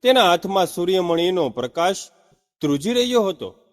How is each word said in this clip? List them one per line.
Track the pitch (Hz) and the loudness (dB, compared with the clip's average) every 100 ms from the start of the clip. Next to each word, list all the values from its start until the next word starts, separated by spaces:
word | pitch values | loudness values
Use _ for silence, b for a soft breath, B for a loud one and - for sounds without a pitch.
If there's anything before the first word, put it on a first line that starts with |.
તેના | 247 262 190 | 4 4 4
હાથમાં | 175 185 196 180 | 2 0 -2 -2
સૂર્યમણીનો | - 175 190 175 165 175 180 143 | -2 -2 0 0 0 0 0 -2
પ્રકાશ | 113 123 - 175 196 - _ _ _ _ _ | -4 -6 -2 -2 -2 -10 _ _ _ _ _
ધ્રુજી | 151 143 170 | -2 -2 -2
રહ્યો | 247 247 247 | -2 0 2
હતો. | 196 160 95 - _ | 0 -4 -10 -14 _